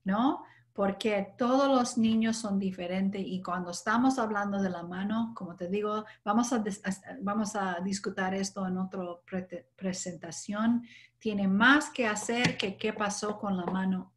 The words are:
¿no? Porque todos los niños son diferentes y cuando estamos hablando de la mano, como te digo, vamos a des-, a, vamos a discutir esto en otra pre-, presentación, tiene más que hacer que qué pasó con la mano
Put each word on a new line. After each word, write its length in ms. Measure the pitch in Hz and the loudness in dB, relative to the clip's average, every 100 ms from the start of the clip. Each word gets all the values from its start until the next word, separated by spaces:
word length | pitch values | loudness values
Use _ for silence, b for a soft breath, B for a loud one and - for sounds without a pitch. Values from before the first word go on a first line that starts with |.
¿no? 400 | 190 202 262 349 B B _ | -2 2 2 0 B B _
Porque 600 | - 196 196 220 202 190 - | -2 -2 0 0 0 -2 -2
todos 300 | 240 269 277 | 2 4 4
los 320 | 262 240 - | 4 2 2
niños 380 | 220 220 226 226 | 4 4 2 0
son 200 | 208 196 | 0 0
diferentes 640 | 190 185 175 190 196 196 | 0 -4 -4 0 0 -2
y 200 | 185 185 | -4 -6
cuando 260 | - 180 175 | -4 -4 -4
estamos 480 | 175 - 226 262 262 | -6 0 4 4 2
hablando 420 | 220 208 202 196 | 0 0 -2 0
de 120 | 190 | 0
la 100 | 175 | -2
mano, 500 | 170 180 202 220 226 - | -6 -6 -2 -2 -2 -6
como 200 | 180 175 | -10 -8
te 140 | 175 | -4
digo, 340 | 202 208 214 214 B - | -2 0 -2 -6 B 0
vamos 260 | 220 240 | 2 4
a 60 | 240 | 2
des-, 240 | 208 190 | 0 -2
a, 100 | 196 190 - 180 | -4 -4 -6 -6
vamos 340 | 196 208 208 208 | -2 0 0 0
a 220 | 190 175 | 0 0
discutir 500 | 190 196 220 202 185 | -2 -2 -4 -2 0
esto 320 | 196 196 - 185 | 0 -2 -2 -2
en 140 | 185 | -2
otra 220 | 190 190 180 175 | -2 -4 -6 -8
pre-, 440 | - 190 180 175 - _ | -8 -6 -6 -10 -14 _
presentación, 1080 | 185 185 185 165 170 160 - 208 226 240 B B B _ | -6 -4 -6 -8 -10 -10 -6 0 2 2 B B B _
tiene 280 | 220 202 196 | -4 0 2
más 440 | 196 240 294 302 | 6 8 6 4
que 160 | - 226 | -2 -2
hacer 500 | 208 - 240 247 - | 0 0 0 0 0
que 180 | 202 196 | -4 -2
qué 160 | 214 | -4
pasó 460 | 208 208 196 214 208 | -2 -2 -2 -4 -4
con 180 | 208 185 | -2 -2
la 100 | 175 | 0
mano 480 | 185 190 185 - | 0 0 -2 -4